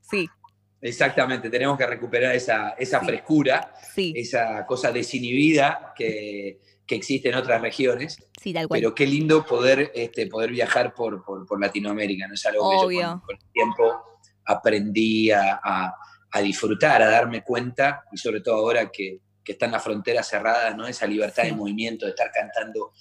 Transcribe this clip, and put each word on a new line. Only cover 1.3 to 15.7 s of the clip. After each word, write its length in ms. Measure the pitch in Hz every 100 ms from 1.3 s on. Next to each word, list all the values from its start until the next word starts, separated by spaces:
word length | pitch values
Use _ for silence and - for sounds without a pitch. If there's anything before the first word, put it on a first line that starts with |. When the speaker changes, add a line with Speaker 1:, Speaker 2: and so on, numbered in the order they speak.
| 127 113
Speaker 2:
tenemos 280 | 123 139 139
que 80 | 123
recuperar 480 | 120 117 120 127 123
esa, 340 | 123 110 104 110
esa 220 | 127 131
Speaker 1:
Sí. 60 | 127
Speaker 2:
frescura, 680 | 113 - 151 131 151 - - -
Speaker 1:
Sí. 180 | - 185
Speaker 2:
esa 500 | 120 117 123 113 107 104
cosa 260 | 127 127
desinhibida 1000 | 120 - 131 120 127 156 151 139 165 - -
que, 640 | 113 107 104 101 98 95 _ _ -
que 80 |
existe 360 | 113 - 131 127
en 40 |
otras 260 | 123 123 113
regiones. 560 | 113 - 127 120 156 - _ -
Speaker 1:
Sí, 120 | 202
tal 160 | 165 160
cual. 100 | -
Speaker 2:
Pero 140 | 113
qué 120 | 110 135
lindo 380 | 147 156 156
poder, 460 | 151 120 127 135 147
este, 320 | 120 117 123 101
poder 240 | 110 117
viajar 420 | 123 113 123 123
por, 300 | - 113 101
por, 220 | 98 95 92
por 120 | 98
Latinoamérica, 680 | 101 104 104 104 101 95 98
¿no? 60 |
Es 100 | 104 110
algo 240 | 104 190
que 60 | 190
yo 100 | 185
Speaker 1:
Obvio. 140 | 180 175
Speaker 2:
con, 120 | 180
con 160 | - -
el 160 | _
tiempo 500 | - 113 - 113 - - _ _ _
aprendí 840 | - 104 117 107 104 104 110 110 110
a, 280 | 104 98 101
a, 300 | 104